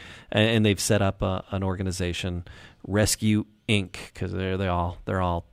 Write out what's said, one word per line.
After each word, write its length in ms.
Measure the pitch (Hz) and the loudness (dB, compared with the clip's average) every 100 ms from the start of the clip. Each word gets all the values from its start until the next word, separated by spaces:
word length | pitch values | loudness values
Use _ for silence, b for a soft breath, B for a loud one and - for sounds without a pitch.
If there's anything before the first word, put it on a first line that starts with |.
| B B B | B B B
and, 180 | 104 110 | 2 4
and 160 | 113 107 | 4 4
they've 140 | 95 | 2
set 220 | - 104 | 2 2
up 200 | 98 - | 2 0
a, 220 | 98 92 - | -2 -4 -4
an 100 | 98 | -4
organization, 840 | 95 92 95 90 87 87 95 90 - B B B - | -2 -2 -4 -2 -4 -2 -4 -6 -8 B B B -2
Rescue 580 | 101 107 - 110 107 - _ - | 2 2 2 2 2 0 _ 0
Inc, 460 | 104 92 - - - | 0 0 -10 -14 -8
'cause 160 | 92 | -6
they're, 260 | 92 92 95 | -4 -2 0
they 100 | 95 | 0
all, 300 | 87 87 87 - | 0 -2 -4 -4
they're 160 | 98 | -2
all 240 | 90 85 - | 0 -2 -6